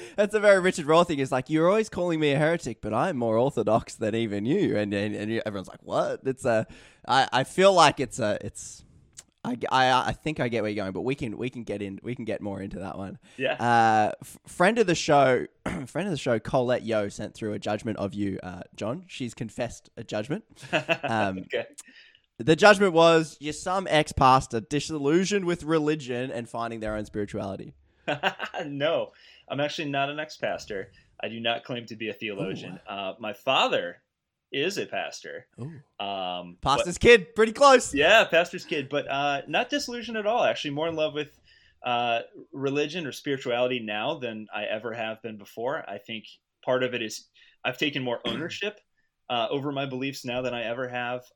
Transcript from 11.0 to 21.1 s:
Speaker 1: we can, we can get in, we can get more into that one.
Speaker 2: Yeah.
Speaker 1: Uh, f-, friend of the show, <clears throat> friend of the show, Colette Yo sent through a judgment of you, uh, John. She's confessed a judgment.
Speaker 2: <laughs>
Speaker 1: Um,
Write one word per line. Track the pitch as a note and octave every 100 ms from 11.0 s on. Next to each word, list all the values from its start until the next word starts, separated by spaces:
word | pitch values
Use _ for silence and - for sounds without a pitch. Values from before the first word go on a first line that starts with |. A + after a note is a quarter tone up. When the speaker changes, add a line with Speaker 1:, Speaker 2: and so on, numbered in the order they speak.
Speaker 1:
we | G#2+
can, | C#3 A#2+ G#2
we | B2+
can | B2+
get | G#2+ G2+
in, | G2 G2
we | - A#2+
can | A2
get | G2+
more | G2+ G2
into | F#2+ -
that | F#2 -
one. | G2 - _ -
Speaker 2:
Yeah. | C3 -
Speaker 1:
Uh, | A#2 A#2 A2+ A2 G#2+ -
f-, | - - -
friend | - F3+ A#3
of | G3
the | D#3+
show, | - C#3+ C3+ B2 D2 _
<clears throat> | - F3+ C3
friend | D3+ G3+
of |
the | C#3+
show, | C#3 A2+
Colette | - C3+ B2 B2
Yo | A2 A2 G#2
sent | - G#2+ -
through | A2
a | G#2
judgment | G#2+ G#2+ A#2 G#2+
of | G2 G2+
you, | G2+ F#2+
uh, | F2 F2 - -
John. | G#2 G#2 -
She's | - A#2+ -
confessed | A2+ - A#2 - - -
a |
judgment. | A#2 G#2 G#2+ F#3 - - C3+
Speaker 2:
<laughs> | D#3+ C#3 E3
Speaker 1:
Um, | C3